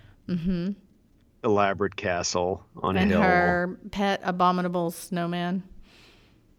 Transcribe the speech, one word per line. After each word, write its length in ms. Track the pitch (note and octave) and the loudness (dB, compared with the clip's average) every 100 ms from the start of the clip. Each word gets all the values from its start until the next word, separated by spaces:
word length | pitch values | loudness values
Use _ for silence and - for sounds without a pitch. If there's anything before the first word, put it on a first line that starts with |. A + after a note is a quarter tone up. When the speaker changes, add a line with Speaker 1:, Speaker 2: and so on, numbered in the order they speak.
| - - - | -14 -16 -6
Speaker 1:
Mm-hmm. 400 | F3 E3+ F3+ F3+ G3+ - _ _ _ _ _ | -4 -2 -2 -4 -8 -14 _ _ _ _ _
Speaker 2:
elaborate 540 | A2+ G2+ G2+ F#2+ G2 - | 2 4 2 2 -2 -2
castle 680 | G2 F2 F2+ F2+ F2+ F#2+ - - | -2 -2 -2 0 0 -2 -8 -6
on 180 | F#3 F#3 | -2 2
a 60 | |
Speaker 1:
And 100 | G3 | 4
Speaker 2:
hill. 100 | G3+ | 4
Speaker 1:
her 560 | F#3+ F3+ F3 F3 F3+ - G3+ | 4 4 4 2 -2 -6 -10
pet 300 | G3 G3+ G3 | -2 -2 0
abominable 680 | F3 F3+ F3+ F3+ F3+ F3 E3+ | -2 2 2 2 0 -2 -2
snowman. 720 | E3+ - F3 E3+ F3 F3 F#3 - - - - - - _ _ _ | -6 -6 -4 -4 -4 -4 -4 -6 -14 -20 -20 -20 -20 _ _ _